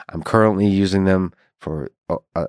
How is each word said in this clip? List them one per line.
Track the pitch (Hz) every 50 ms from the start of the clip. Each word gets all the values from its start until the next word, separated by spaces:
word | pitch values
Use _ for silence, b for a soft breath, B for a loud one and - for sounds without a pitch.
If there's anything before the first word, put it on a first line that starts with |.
| B B
I'm | - 85
currently | 82 - - 113 110 107 101 95 104
using | 101 95 98 98 92 98 98 95
them | 95 95 92 92 85 - _ _ _ _ _
for | - 76 80 76 65 - _ _ _ -
a, | 82 - _ _ -
a, | - -